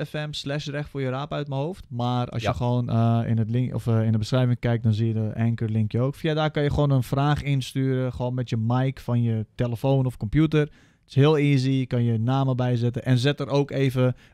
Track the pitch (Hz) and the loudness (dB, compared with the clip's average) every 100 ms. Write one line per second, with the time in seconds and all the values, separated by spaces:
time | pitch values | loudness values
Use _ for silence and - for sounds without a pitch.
0 | 151 151 151 151 139 147 147 143 147 139 | -8 -8 -8 -8 -6 -6 -6 -8 -6 -6
1 | 131 127 147 151 147 135 151 196 - 120 | -4 -4 -6 -6 -4 -4 -6 -8 -10 -4
2 | 120 123 123 120 104 - 123 123 120 113 | -2 0 -2 -4 -4 -2 0 0 0 2
3 | 117 117 110 113 107 120 127 120 113 113 | 2 2 0 0 0 0 -2 -4 0 0
4 | 113 113 107 127 127 123 120 117 117 104 | 2 0 0 0 2 0 0 0 2 2
5 | 113 110 110 - 113 113 113 110 110 113 | 0 0 -2 -2 -2 0 -2 0 0 0
6 | 131 - 160 151 156 156 143 139 143 135 | -2 -2 -2 0 0 0 0 2 2 2
7 | - 139 143 143 139 139 123 135 135 131 | 0 0 0 0 0 -2 -2 -2 0 0
8 | 127 - 123 127 123 117 110 123 135 - | -2 -4 -4 -4 -4 -2 0 0 0 -4
9 | - 120 117 110 107 - 123 117 135 135 | -2 0 0 -2 -4 -4 -4 -2 0 2
10 | 127 - 107 143 156 151 147 - _ _ | 0 -4 -2 0 2 2 -2 -6 _ _
11 | _ 131 147 156 143 139 131 135 127 123 | _ 4 6 6 4 4 2 0 0 0
12 | 120 113 117 135 135 123 123 120 120 117 | 2 2 2 2 2 0 0 0 0 -2
13 | 127 123 139 143 139 143 139 135 135 127 | 2 2 2 0 0 0 0 0 0 2
14 | 127 - - | 2 0 -8